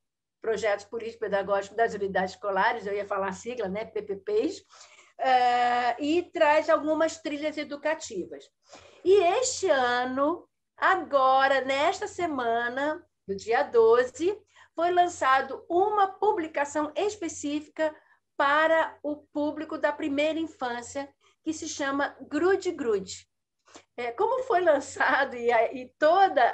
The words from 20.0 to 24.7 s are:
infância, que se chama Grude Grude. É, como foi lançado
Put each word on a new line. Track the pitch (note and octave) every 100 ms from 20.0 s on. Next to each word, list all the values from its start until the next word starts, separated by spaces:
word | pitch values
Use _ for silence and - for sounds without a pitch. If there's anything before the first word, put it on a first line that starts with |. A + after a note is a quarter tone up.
| D#4 C#4 D#4 D#4
infância, | D#4+ - B3 A#3+ A#3+ C#4 C#4+ _ _ _
que | D#4
se | D#4 D#4
chama | - C#4 C#4 C#4+ -
Grude | - D4 F4+ F#4+ F4+
Grude. | C#4+ A#3 G3+ F#3 - _ _ _ _ _ - _ -
É, | A#3+
como | - A4 B4+
foi | B4+ F4+
lançado | E4+